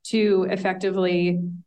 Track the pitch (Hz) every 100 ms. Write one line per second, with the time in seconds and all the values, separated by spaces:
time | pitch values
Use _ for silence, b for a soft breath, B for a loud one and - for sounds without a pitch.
0 | - 220 208 190 185 - 190 185 190 190
1 | 185 180 180 175 175 -